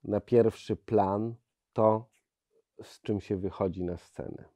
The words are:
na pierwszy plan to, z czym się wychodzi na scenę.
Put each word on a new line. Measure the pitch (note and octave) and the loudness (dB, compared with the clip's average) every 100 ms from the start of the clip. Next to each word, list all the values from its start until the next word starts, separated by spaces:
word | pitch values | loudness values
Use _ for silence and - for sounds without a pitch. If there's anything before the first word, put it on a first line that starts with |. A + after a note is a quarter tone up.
na | - G2+ | -2 -4
pierwszy | - A#2+ A2 - - G#2+ | 4 4 4 0 -8 -8
plan | - A2 F#2+ G2+ A2+ A#2 _ _ _ | 0 0 2 0 -4 -8 _ _ _
to, | - A2 A2 A#2 _ _ _ _ _ _ - | 2 4 2 -4 _ _ _ _ _ _ -20
z | - - | -20 -12
czym | - G#2 | -4 -4
się | - G2 | -4 -6
wychodzi | F#2+ - G2 E2+ | -6 -4 -4 -2
na | F2 F2 | -6 -8
scenę. | - - - - - | -14 -14 -14 -14 -20